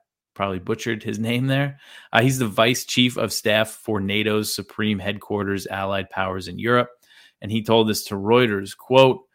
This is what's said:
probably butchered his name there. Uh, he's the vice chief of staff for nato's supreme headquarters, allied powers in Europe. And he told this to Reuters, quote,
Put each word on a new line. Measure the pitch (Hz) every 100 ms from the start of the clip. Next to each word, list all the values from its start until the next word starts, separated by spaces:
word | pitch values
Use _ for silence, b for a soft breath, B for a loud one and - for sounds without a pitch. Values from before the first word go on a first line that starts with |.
| _ _ _
probably | - 98 92
butchered | 92 113 120 110
his | 110 107
name | 113 120 131
there. | 135 143 139 B B B
Uh, | 113
he's | 127 131
the | 113
vice | 95 113 127
chief | - - 123 117
of | 107
staff | - 110 107 110
for | - - 107
nato's | 98 104 107 107 107
supreme | - 98 - 107 101
headquarters, | 95 104 - 104 98 98 92
allied | 95 98 98 95
powers | - 95 95 90
in | 92
Europe. | 107 123 120 _ b b b b
And | 104
he | 110
told | 107 113 110
this | 101 -
to | 98
Reuters, | 101 120 123 101 98 -
quote, | - 131 131 - _